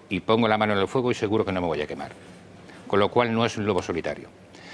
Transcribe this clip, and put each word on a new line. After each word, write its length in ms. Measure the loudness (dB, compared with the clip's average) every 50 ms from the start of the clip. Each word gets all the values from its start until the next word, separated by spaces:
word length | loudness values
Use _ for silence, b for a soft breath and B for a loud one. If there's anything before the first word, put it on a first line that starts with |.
| -4
y 140 | -6 -6 -2
pongo 260 | 2 2 4 4 4
la 100 | 4 4
mano 140 | 4 2 2
en 80 | 2 2
el 80 | 0
fuego 240 | 2 0 0 0 0
y 20 | 0
seguro 300 | 0 0 2 2 2 2
que 80 | 0
no 80 | -2 -2
me 80 | 0
voy 140 | 0 -2 -2
a 60 | -4
quemar. 240 | -4 -6 -8 -10 -12 -12 -16 -18 -20 -20 -20 -20 -20 -20 -20 -20 B B B B
Con 140 | 0 2 4
lo 100 | 4 4
cual 220 | 4 2 2 2 2
no 120 | 2 2
es 120 | 0 0
un 80 | -2 0
lobo 160 | 0 0 0
solitario. 480 | 0 -2 -4 -4 -4 -4 -6 -8 -10 -16 -20 -20 -20 -20 B B B B